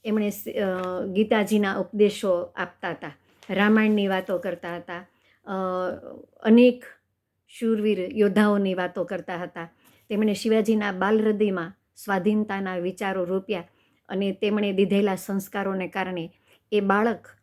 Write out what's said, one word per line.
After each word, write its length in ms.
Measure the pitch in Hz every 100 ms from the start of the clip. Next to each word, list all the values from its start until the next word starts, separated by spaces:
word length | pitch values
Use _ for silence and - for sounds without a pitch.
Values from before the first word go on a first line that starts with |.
એમણે 260 | 226 214 208
સ-, 180 | 202 220
અ, 560 | - 196 185 185 185 196
ગીતાજીના 680 | 185 220 220 208 214 202 196
ઉપદેશો 640 | 190 208 208 202 202 175 - -
આપતા 340 | 175 _ 180
હતા, 220 | 160 160 - _ _ -
રામાયણની 580 | 190 208 220 214 214 196
વાતો 300 | 190 185 180
કરતા 380 | 185 175 175 170
હતા, 300 | 170 175 185 _ _ _
અ, 80 | - 190 185 185 185 - - - - _
અનેક 420 | - 226 247 247 - - _ _ _ _ _
શૂરવીર 500 | - 233 220 214 196 180
યોદ્ધાઓની 600 | 214 202 196 208 202 196
વાતો 300 | 185 180 185
કરતા 320 | 175 185 165 175
હતા. 320 | 175 175 170 _ _ _ _
તેમણે 260 | 208 214
શિવાજીના 580 | 196 226 220 214 214 208
બાલ 280 | 185 190 220
હૃદયમાં 520 | 214 208 214 185 165 - _ -
સ્વાધીનતાના 840 | - 196 180 214 214 196 190 185
વિચારો 460 | 175 180 202 190
રોપ્યા 440 | 175 190 190 190 170 _ _ _ _
અને 240 | 190 196
તેમણે 400 | 190 208 208 208
દીધેલા 420 | 190 196 202 202
સંસ્કારોને 760 | 185 - 196 190 208 196 190 180
કારણે 440 | 190 185 180 165 _ _ _ _
એ 80 | 208
બાળક 480 | 196 196 226 220 - _